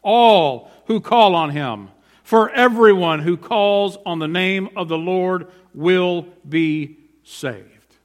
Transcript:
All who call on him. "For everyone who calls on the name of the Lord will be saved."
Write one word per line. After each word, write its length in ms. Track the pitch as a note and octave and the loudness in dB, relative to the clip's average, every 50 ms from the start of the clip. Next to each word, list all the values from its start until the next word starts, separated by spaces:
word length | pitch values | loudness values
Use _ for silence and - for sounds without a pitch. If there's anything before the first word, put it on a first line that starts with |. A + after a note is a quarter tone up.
All 680 | _ G#3 G#3+ A#3+ A#3+ A#3 G#3+ F#3 D#3+ C#3+ C3 A#2+ - - _ _ _ | _ 0 2 4 6 6 4 4 2 0 -4 -8 -14 -20 _ _ _
who 140 | - A3+ G#3+ - | -4 -4 -4 -2
call 320 | - - A#3+ A3 G3+ F3+ | 0 2 4 4 4 4
on 160 | E3+ D#3+ D3+ | 0 -2 -4
him. 400 | C#3+ D3 D3 B2+ A2+ G#2 G2+ F#2+ _ _ _ _ _ _ _ | -6 -6 -6 -8 -8 -10 -14 -20 _ _ _ _ _ _ _
"For 260 | - - A3+ G#3+ G#3+ | 0 2 2 2 2
everyone 680 | - C4+ B3 B3 A#3 A3+ A#3 G#3+ G3+ F#3 F3+ E3 D#3+ D#3 | 2 2 2 2 4 4 4 4 6 4 2 -2 -2 -2
who 180 | D3+ E3+ F3 | -2 -4 -4
calls 640 | E3+ - - A#3 G#3+ G3+ G3+ G3+ G3+ G3+ G3 F3 - - | -4 -6 -6 -2 0 0 0 0 0 -2 -4 -6 -10 -12
on 140 | F#3 E3+ E3 | -10 -8 -6
the 60 | D#3 | -6
name 440 | D3+ E3 F3+ F#3 F#3+ F#3+ F#3+ F#3+ G3+ - | -4 -4 -2 -2 -2 -2 -4 -6 -8 -8
of 140 | - F3+ D#3+ | -10 -8 -6
the 80 | E3 | -6
Lord 520 | D#3+ E3 F3+ F#3 F#3 F#3 F#3 F#3 F3+ - - _ _ _ _ _ | -6 -4 -4 -4 -2 -2 -2 -4 -6 -8 -12 _ _ _ _ _
will 540 | C#3+ D3+ F3 F#3 F#3 F3+ F3+ F3 F3 D#3 - - _ _ C#3+ | -4 0 0 2 2 0 -2 -4 -4 -8 -12 -20 _ _ -6
be 480 | C#3+ E3 E3 D#3 D3+ D#3 D3 - - _ _ _ _ _ _ | -2 -2 0 0 -2 -6 -8 -12 -16 _ _ _ _ _ _
saved." 720 | _ - - - C3+ A#2 G2 - _ _ _ _ _ _ _ _ | _ -18 -12 -10 -10 -10 -12 -18 _ _ _ _ _ _ _ _